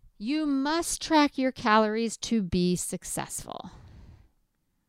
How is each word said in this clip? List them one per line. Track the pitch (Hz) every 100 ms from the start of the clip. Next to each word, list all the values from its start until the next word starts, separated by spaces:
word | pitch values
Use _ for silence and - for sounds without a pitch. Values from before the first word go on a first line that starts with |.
| - -
You | 214 302 302
must | 269 277 330 330 -
track | - 320 285 -
your | 262
calories | - 240 214 214 220 226 -
to | - 233
be | 180 185 180 175
successful. | - 180 - - - - - - - - - - - - _ _ _ _ _ _